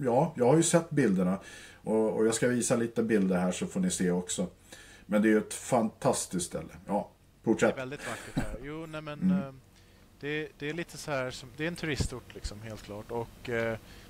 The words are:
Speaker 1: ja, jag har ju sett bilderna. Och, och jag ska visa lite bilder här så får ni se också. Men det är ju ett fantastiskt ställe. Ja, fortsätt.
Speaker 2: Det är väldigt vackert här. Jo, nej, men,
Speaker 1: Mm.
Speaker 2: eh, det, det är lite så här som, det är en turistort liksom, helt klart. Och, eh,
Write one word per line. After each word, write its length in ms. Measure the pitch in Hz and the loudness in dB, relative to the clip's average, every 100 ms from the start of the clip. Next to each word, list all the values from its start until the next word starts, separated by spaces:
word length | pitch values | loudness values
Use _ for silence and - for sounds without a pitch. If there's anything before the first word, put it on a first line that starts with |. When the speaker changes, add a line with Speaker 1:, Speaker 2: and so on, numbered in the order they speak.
Speaker 1:
ja, 300 | 127 123 160 123 | 2 2 2 4
jag 100 | 120 | 6
har 100 | 160 | 6
ju 60 | |
sett 280 | 165 170 165 | 6 4 4
bilderna. 480 | 147 113 92 90 95 - - - - | 2 4 4 2 0 -6 -18 -20 -12
Och, 280 | 101 110 110 107 | 0 2 2 4
och 100 | 110 | 2
jag 80 | |
ska 140 | 110 123 | 4 2
visa 280 | 123 110 120 | 2 2 2
lite 260 | 117 120 | 2 0
bilder 340 | 110 107 95 90 | 2 4 4 2
här 160 | 92 | 0
så 140 | - 95 | -2 -4
får 140 | - | -2
ni 100 | 90 | -2
se 200 | - 90 | 0 0
också. 360 | 90 - - 90 - - - - - - | 0 -2 -4 -4 -8 -20 -20 -20 -20 0
Men 160 | 107 | 4
det 60 | 107 | 6
är 20 | |
ju 80 | 107 | 4
ett 160 | - | 2
fantastiskt 920 | - - 120 107 - 127 101 - 90 - | -8 0 2 0 0 0 0 -2 -4 -4
ställe. 260 | - 80 80 - | -8 -10 -14 -4
Ja, 220 | 101 - _ _ _ | -4 -4 _ _ _
fortsätt. 240 | 113 107 117 131 | 0 2 2 0
Speaker 2:
Det 60 | |
är 40 | 131 | -6
väldigt 200 | 143 - | -10 -10
vackert 360 | 113 - - | -10 -8 -6
här. 120 | - 110 | -4 -6
Jo, 240 | 139 156 160 | -10 -10 -10
nej, 140 | 156 | -10
men, 200 | 151 147 | -10 -2
Speaker 1:
Mm. 160 | 185 185 | 2 2
Speaker 2:
eh, 160 | 135 135 - - - - - - | -2 -12 -20 -20 -20 -20 -20 -10
det, 280 | 143 151 151 - | -6 -6 -6 -8
det 100 | 143 | -6
är 60 | |
lite 240 | 165 180 147 | -6 -8 -10
så 120 | - | -4
här 200 | 139 127 | -4 -4
som, 180 | - 127 107 | -8 -14 -6
det 80 | |
är 40 | 160 | -6
en 80 | 175 | -4
turistort 580 | 160 127 - 123 - | -4 -2 -2 -6 -12
liksom, 280 | 98 - 104 | -12 -12 -10
helt 200 | 110 104 | -12 -12
klart. 280 | - 104 110 | -12 -12 -6
Och, 380 | 117 117 - - | -6 -6 -10 -4
eh, 280 | 117 113 113 - - | -2 -2 -4 -10 -20